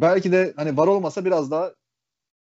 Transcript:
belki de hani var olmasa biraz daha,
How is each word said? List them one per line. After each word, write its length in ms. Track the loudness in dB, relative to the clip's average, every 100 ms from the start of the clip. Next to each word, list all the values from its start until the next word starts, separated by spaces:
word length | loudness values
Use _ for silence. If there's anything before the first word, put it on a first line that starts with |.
belki 320 | 2 2 2
de 200 | 0 0 -4
hani 200 | -4 0
var 100 | 2
olmasa 380 | 2 -2 -4
biraz 260 | -2 -2 -2
daha, 240 | -4 -6 -10 _ _ _ _ _ _